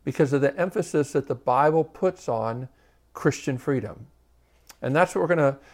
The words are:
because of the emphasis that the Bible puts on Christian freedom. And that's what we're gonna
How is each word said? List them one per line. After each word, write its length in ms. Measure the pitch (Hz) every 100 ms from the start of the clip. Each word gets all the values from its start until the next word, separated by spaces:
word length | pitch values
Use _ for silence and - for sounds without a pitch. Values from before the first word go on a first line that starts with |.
| -
because 260 | 131 143
of 80 | 139
the 180 | 139 -
emphasis 540 | 185 - 160 156 139
that 160 | 143 -
the 80 | 127
Bible 480 | - 127 151 160
puts 460 | 156 - 185 185 -
on 400 | 113 110 117 131 _ _ _ _
Christian 440 | - 151 - - 127
freedom. 500 | - 131 101 - - _ _ _ _ _ - -
And 140 | 120 147
that's 180 | 180
what 60 | 196
we're 160 | 170 170
gonna 220 | 139 139 -